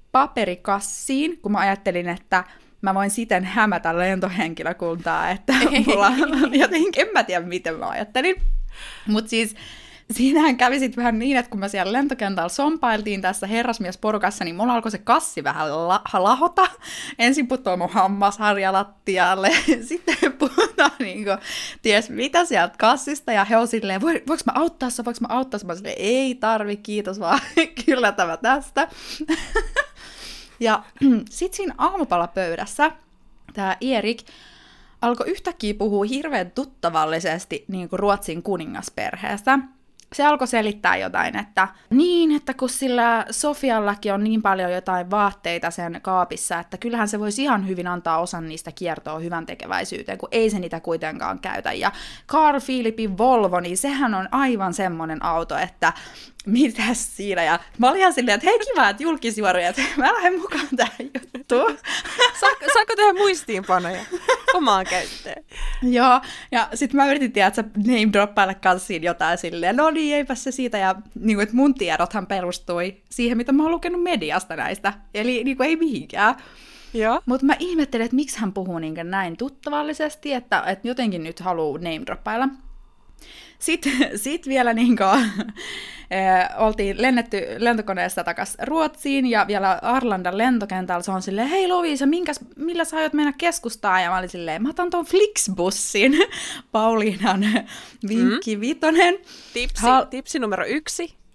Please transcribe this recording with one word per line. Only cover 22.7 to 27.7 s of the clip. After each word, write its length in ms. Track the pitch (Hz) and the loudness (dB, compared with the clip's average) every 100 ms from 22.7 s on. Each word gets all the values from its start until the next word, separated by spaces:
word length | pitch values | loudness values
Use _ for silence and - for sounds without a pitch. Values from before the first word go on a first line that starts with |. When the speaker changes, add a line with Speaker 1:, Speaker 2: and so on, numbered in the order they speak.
| - | 2
Speaker 1:
kassista. 540 | 220 269 285 285 - | 2 2 0 -6 -2
Ja 120 | 214 196 | 0 4
he 120 | 226 | 4
on 120 | 233 | 2
silleen, 320 | 226 208 190 | -2 -2 -2
"Voi-, 220 | 294 320 - | 0 0 -2
voiks 180 | 320 - | -2 0
mä 60 | 254 | 0
auttaa 360 | 330 - 254 | 0 -2 -6
sua, 140 | 240 240 | -4 -6
voiks 160 | 240 | -4
mä 60 | 233 | -2
auttaa 280 | 233 262 214 | -2 -2 -6
sua?" 60 | 190 | -8
Mä 80 | 170 | -8
silleen, 220 | 208 - | -8 -4
"Ei 360 | 196 254 262 254 | 0 2 2 0
tarvi, 420 | 214 220 208 208 | 0 0 -2 -6
kiitos 440 | 208 208 202 196 | -4 -4 -4 -4
vaan, 200 | 175 254 - - | 0 0 2 0
<laughs> 200 | 330 | 0